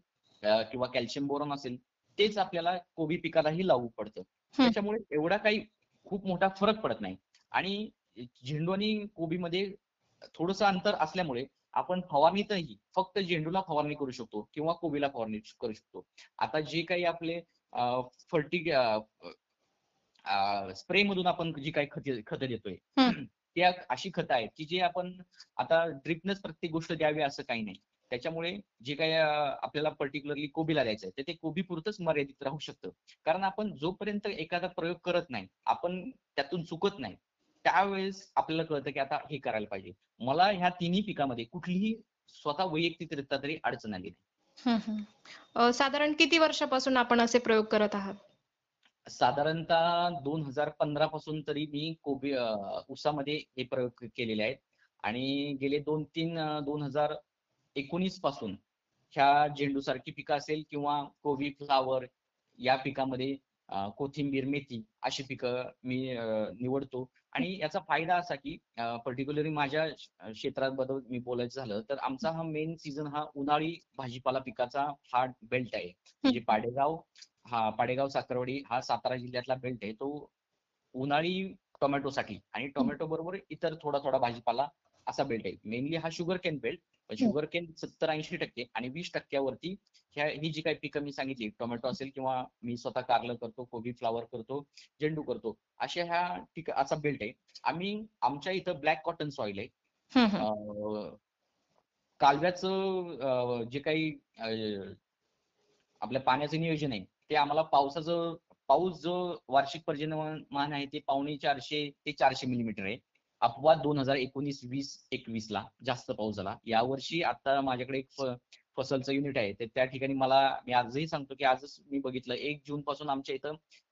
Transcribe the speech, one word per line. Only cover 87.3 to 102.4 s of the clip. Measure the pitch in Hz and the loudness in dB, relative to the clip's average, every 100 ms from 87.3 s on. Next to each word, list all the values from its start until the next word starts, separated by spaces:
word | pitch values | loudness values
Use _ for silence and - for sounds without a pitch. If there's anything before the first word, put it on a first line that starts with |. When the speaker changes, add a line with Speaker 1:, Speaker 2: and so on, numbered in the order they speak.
Speaker 1:
शुगरकेन | 147 151 170 165 | 2 0 -4 -6
सत्तर | - - - 160 | -10 -12 -2 0
ऐंशी | 156 151 165 | 0 -4 -6
टक्के | 147 113 127 | -6 -6 -8
आणि | - 127 | -6 -6
वीस | 151 175 | -6 -6
टक्क्यावरती | 151 - 139 135 113 165 202 _ _ _ 147 | -6 -2 0 0 -2 -8 -10 _ _ _ -2
ह्या, | 147 | -2
ही | 127 160 | 0 -4
जी | 151 | -2
काही | 156 151 | -2 -2
पिकं | 143 147 | -4 -4
मी | 147 | -4
सांगितली, | 143 135 127 107 | -4 -6 -4 -6
टोमॅटो | - 120 117 127 | -4 -6 -4 -4
असेल | 101 135 | -4 -8
किंवा | 135 131 127 131 _ | -4 -2 -2 -6 _
मी | 120 120 | -8 -6
स्वतः | 127 127 | -4 -4
कारलं | 123 117 120 | 2 0 0
करतो, | 117 113 127 | -6 -8 -10
कोबी, | 123 117 120 | -10 -8 -8
फ्लॉवर | 120 117 117 | -4 -2 -2
करतो, | 117 120 110 143 143 - - _ | -4 -10 -8 -8 -10 -20 -20 _
झेंडू | 151 156 | -2 -2
करतो, | 127 110 113 - _ - | -4 -4 -6 -8 _ -6
अशा | 131 175 | -4 -2
ह्या | 170 170 180 180 - | 0 0 0 -4 -10
पिकं, | 165 156 | -10 -2
असा | - 139 156 | 0 2 0
बेल्ट | 147 127 | 0 -2
आहे. | 107 - _ - | -6 -8 _ -4
आम्ही, | - 165 196 214 220 _ | -2 -2 -4 -6 -8 _
आमच्या | 123 147 185 | 0 0 -2
इथं | 185 180 151 | -2 -2 0
ब्लॅक | 151 160 | 0 2
कॉटन | 170 165 151 | -2 -4 -6
सॉइल | 135 107 98 | -4 -4 -4
आहे. | 123 _ _ _ _ | -10 _ _ _ _
Speaker 2:
हं, | 262 220 | 4 4
हं. | 202 | 4
Speaker 1:
अ, | 214 107 214 104 104 107 80 - _ _ _ _ _ _ _ _ _ - | 0 -2 -6 -6 -4 -4 -8 -14 _ _ _ _ _ _ _ _ _ 4
कालव्याचं, | 139 143 | 4 6